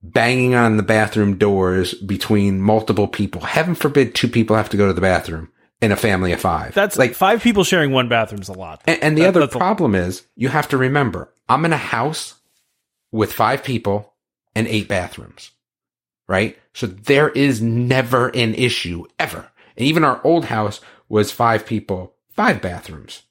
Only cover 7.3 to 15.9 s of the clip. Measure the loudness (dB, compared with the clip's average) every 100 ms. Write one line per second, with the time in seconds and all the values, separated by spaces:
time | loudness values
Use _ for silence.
7.3 | 2 2 2 2 2 2 0 2 0 0
8.3 | -6 -12 -14 -14 -8 -4 0 2 4 4
9.3 | 4 2 0 -2 0 2 2 0 -6 _
10.3 | _ -2 -2 0 0 0 0 0 -4 -12
11.3 | _ _ 0 2 -2 -2 -2 -2 -4 -12
12.3 | -18 _ _ _ _ _ _ _ -2 -2
13.3 | 2 0 0 -2 -4 -2 -4 -6 _ _
14.3 | _ _ -4 -2 -2 -2 -4 -4 -12 -20
15.3 | -20 -20 _ _ _ _